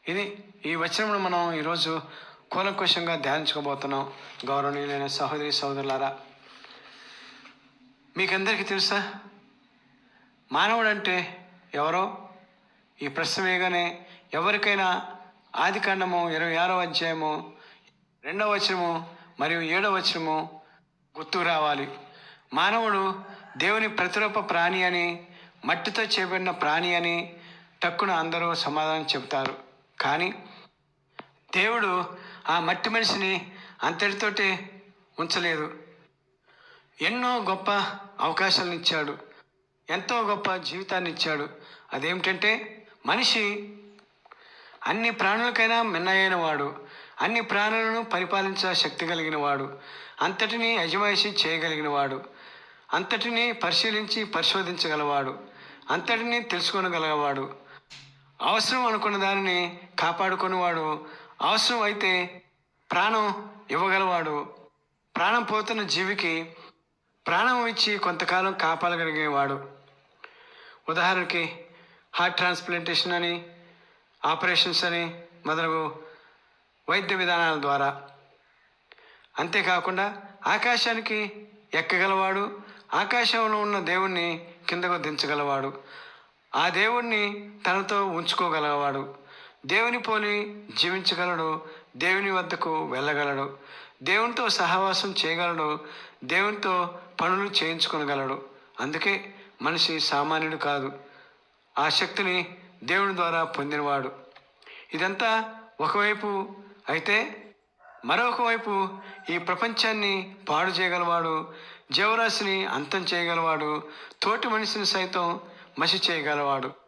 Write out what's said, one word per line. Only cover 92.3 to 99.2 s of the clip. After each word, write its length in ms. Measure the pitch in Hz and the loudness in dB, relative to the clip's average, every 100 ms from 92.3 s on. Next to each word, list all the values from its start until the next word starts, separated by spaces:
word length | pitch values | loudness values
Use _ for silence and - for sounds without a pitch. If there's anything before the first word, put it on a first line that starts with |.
వద్దకు 540 | 185 175 170 170 156 | 0 0 -2 0 0
వెళ్ళగలడు, 720 | 139 127 143 147 143 135 139 - - - - _ | 0 -2 0 0 0 0 -4 -8 -18 -18 -20 _
దేవునితో 460 | 131 202 233 233 233 | 2 4 2 0 0
సహవాసం 640 | - 170 185 190 185 202 185 160 | 2 2 4 2 2 -2 -2 0
చేయగలడు, 580 | 165 175 165 151 151 - - - - | 0 0 0 -2 -2 -8 -16 -18 -14
దేవునితో 760 | 127 175 202 208 196 180 175 - - - | -2 2 2 0 0 0 0 -6 -12 -2
పనులు 280 | 180 190 202 | 0 2 0
చేయించుకొనగలడు. 1000 | - 160 165 - 160 143 139 135 139 - - - - | 0 0 0 -2 0 0 0 -2 -4 -8 -20 -20 -8
అందుకే 540 | 131 156 202 196 | -6 0 0 0